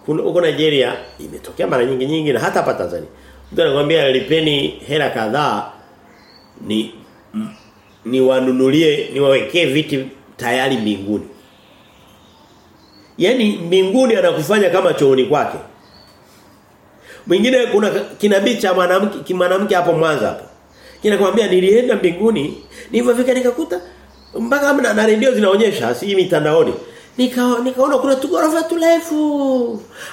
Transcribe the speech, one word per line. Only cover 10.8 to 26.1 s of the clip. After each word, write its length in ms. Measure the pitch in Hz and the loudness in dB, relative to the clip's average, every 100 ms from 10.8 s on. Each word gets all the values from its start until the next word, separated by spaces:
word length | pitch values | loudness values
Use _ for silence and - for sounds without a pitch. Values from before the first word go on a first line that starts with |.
| 107 98 98 101 - - - _ _ - _ _ _ _ _ _ _ _ _ _ _ - - - | -2 -4 -4 -6 -8 -20 -20 _ _ -20 _ _ _ _ _ _ _ _ _ _ _ -20 -16 -2
Yaani 400 | 185 262 208 185 170 | 0 2 0 -2 0
mbinguni 500 | 190 190 240 262 202 | 2 2 2 2 4
anakufanya 540 | 175 151 151 208 185 | 2 0 0 2 2
kama 240 | 185 175 | 2 0
chooni 300 | 151 139 131 | 2 2 4
kwake. 340 | 120 151 110 - - - - - - _ _ - - _ _ _ _ _ - - 214 | 2 0 -2 -6 -14 -20 -20 -20 -20 _ _ -20 -20 _ _ _ _ _ -20 -12 -2
Mwingine 400 | 185 247 254 226 | 0 2 2 2
kuna 240 | 208 208 | 0 0
kinabii 640 | 196 - - 208 196 233 220 | -2 -6 -2 2 2 2 0
cha 180 | 190 | 0
mwanamke, 440 | 185 180 190 208 131 | 2 2 2 0 -4
ki-, 160 | - | -6
mwanamke 400 | 185 180 190 202 | -2 0 0 0
hapo 180 | 185 175 | 0 2
Mwanza 360 | 156 160 143 104 | 2 2 0 -2
hapo. 160 | - - - _ _ - - | -6 -14 -20 _ _ -20 -4
Kinakwambia, 440 | 214 196 190 214 202 | 0 2 2 2 2
"Nilienda 500 | 180 190 226 247 202 | 2 4 4 4 0
mbinguni, 680 | 180 170 226 190 143 - - - - | 0 0 0 0 -4 -8 -18 -20 -4
nilivyofika 440 | 226 247 240 254 | -2 0 0 2
nikakuta 460 | 254 247 247 - 180 - - - - - 214 | 2 0 -2 -4 -6 -10 -20 -20 -20 -14 -8
mpaka 320 | 233 285 285 | -2 0 2
na, 220 | 277 240 | 2 0
na 120 | 214 220 | 2 2
redio 280 | 214 262 | 2 2
zinaonyesha, 600 | 214 196 202 220 - 117 | 2 2 2 2 0 -4
si 200 | 123 202 | -4 -2